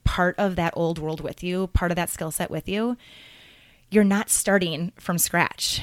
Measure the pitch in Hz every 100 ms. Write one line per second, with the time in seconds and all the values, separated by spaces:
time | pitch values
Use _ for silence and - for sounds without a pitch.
0 | - - 180 196 202 175 165 - 165 170
1 | 156 156 147 143 180 185 185 - 175 175
2 | 170 - 160 - 175 156 185 202 233 240
3 | - - - - - - _ _ - 208
4 | 202 202 - - - 196 175 147 175 -
5 | - 175 - 175 - - - -